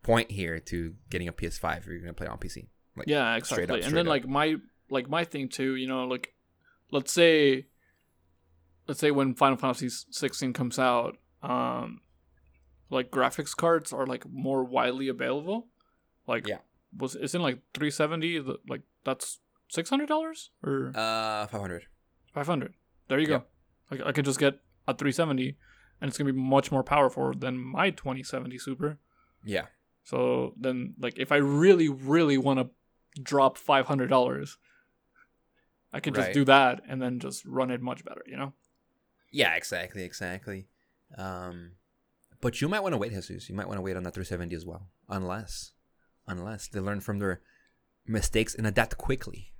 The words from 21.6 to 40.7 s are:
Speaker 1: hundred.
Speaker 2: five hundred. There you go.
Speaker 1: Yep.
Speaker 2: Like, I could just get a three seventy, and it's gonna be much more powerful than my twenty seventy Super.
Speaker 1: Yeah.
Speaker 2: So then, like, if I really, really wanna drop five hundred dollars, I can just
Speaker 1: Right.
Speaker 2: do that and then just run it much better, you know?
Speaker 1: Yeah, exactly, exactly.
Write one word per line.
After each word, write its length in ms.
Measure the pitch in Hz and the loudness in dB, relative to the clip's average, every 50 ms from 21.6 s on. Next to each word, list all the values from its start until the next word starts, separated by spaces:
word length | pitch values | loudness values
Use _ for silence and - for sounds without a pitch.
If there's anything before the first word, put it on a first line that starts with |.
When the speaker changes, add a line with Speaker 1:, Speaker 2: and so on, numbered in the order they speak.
Speaker 1:
hundred. 260 | 101 92 87 85 - - _ _ _ _ _ _ _ _ - | -6 -6 -8 -10 -12 -16 _ _ _ _ _ _ _ _ -8
Speaker 2:
five 120 | 151 143 | -6 -2
hundred. 280 | 165 165 135 - - - _ _ _ _ _ _ | -2 -2 -2 -4 -6 -10 _ _ _ _ _ _
There 120 | - 131 147 | -2 0 2
you 80 | 156 | 2
go. 60 | 151 147 | 2 2
Speaker 1:
Yep. 160 | 120 - _ _ _ _ _ _ _ _ - | 0 -2 _ _ _ _ _ _ _ _ -12
Speaker 2:
Like, 100 | 143 131 - | -10 -6 -4
I 60 | 143 | -2
could 140 | 131 147 139 | 0 0 0
just 140 | 139 127 131 | 0 2 4
get 220 | 139 139 139 - _ _ _ _ _ | 4 2 2 0 _ _ _ _ _
a 60 | 135 131 | -4 -2
three 180 | - 143 139 | 0 0 0
seventy, 460 | 127 175 165 156 135 131 127 139 143 _ _ _ _ _ _ _ _ - | 2 2 2 2 2 0 -2 -4 -6 _ _ _ _ _ _ _ _ -8
and 80 | 139 135 | -6 -6
it's 80 | - | -4
gonna 140 | - 147 139 | -2 -2 0
be 80 | 131 131 | 0 0
much 320 | 131 131 135 139 139 - | 2 4 4 4 4 4
more 120 | 143 131 127 | 2 0 2
powerful 500 | - 143 147 135 127 - 135 135 131 131 | 2 4 6 4 4 4 0 -2 -2 -2
than 240 | 131 127 127 127 | -2 -4 -4 -6
my 320 | 127 127 131 139 - 190 190 | -6 -8 -4 -2 0 0 0
twenty 320 | 185 - 151 135 131 131 131 | 0 -2 -6 -6 -6 -6 -8
seventy 340 | - 135 127 127 123 127 123 | -8 -8 -8 -8 -8 -12 -10
Super. 400 | - 135 131 135 143 151 151 - _ _ _ _ _ _ _ _ - | -8 -8 -6 -4 -4 -4 -4 -8 _ _ _ _ _ _ _ _ -6
Speaker 1:
Yeah. 240 | 110 98 80 - - _ _ _ _ _ _ _ | -4 -2 -2 -2 -4 _ _ _ _ _ _ _
Speaker 2:
So 500 | - 131 127 127 123 123 127 127 131 - | -4 -2 0 2 2 2 0 -2 -4 -4
then, 380 | - 127 131 127 123 127 - - - | -4 -4 -2 -2 -4 -6 -8 -8 -8
like, 180 | 123 120 - | -8 -6 -4
if 140 | - 131 - | -4 0 4
I 60 | 147 | 4
really, 520 | 147 139 139 143 147 175 196 185 170 160 147 | 6 6 6 6 8 10 10 10 10 8 4
really 480 | 135 131 131 135 151 170 165 143 139 | 2 0 2 4 6 6 8 8 6
wanna 320 | 131 127 139 131 131 123 127 - _ _ _ _ _ _ _ - 139 | 6 4 4 2 2 0 -2 -6 _ _ _ _ _ _ _ -16 -12
drop 360 | 127 - 143 139 135 131 - | -2 2 6 8 8 8 6
five 300 | - - - 139 135 131 | 4 2 4 4 6 4
hundred 200 | - 143 135 123 131 | 4 2 0 2 4
dollars, 480 | 135 127 123 123 131 139 143 143 - _ _ _ _ _ _ _ _ _ _ _ _ _ _ _ _ _ _ _ _ _ _ _ _ _ _ _ | 6 6 6 4 0 -4 -8 -10 -12 _ _ _ _ _ _ _ _ _ _ _ _ _ _ _ _ _ _ _ _ _ _ _ _ _ _ _
I 80 | - - | -10 -6
can 140 | - 156 123 | -4 -2 0
just 140 | 104 95 | 0 0
Speaker 1:
Right. 60 | 92 110 | 2 2
Speaker 2:
do 120 | 143 135 | 4 8
that 360 | 135 135 139 131 127 123 - - | 8 8 8 8 6 2 0 -6
and 140 | - 135 131 | -8 -6 -4
then 180 | 127 127 127 120 | -4 -4 -4 -4
just 240 | 131 131 131 - - | -6 -8 -10 -10 -10
run 240 | 139 131 131 127 127 | -4 -2 -2 0 0
it 100 | 123 120 | -2 -4
much 240 | 123 123 127 - - | -4 -6 -8 -8 -10
better, 180 | - - - - | -14 -14 -14 -14
you 120 | - 131 | -12 -10
know? 160 | 131 135 139 - _ _ _ _ _ _ _ _ _ _ _ _ _ _ _ | -8 -8 -10 -10 _ _ _ _ _ _ _ _ _ _ _ _ _ _ _
Speaker 1:
Yeah, 240 | - 139 110 85 80 | 0 2 2 4 2
exactly, 480 | 85 - - 95 87 87 90 - 98 90 | 0 -4 -4 -6 -6 -6 -6 -8 -10 -10
exactly. 640 | 87 - - 98 87 92 95 - 107 98 95 95 _ | -10 -8 -8 -8 -8 -8 -8 -10 -10 -12 -12 -12 _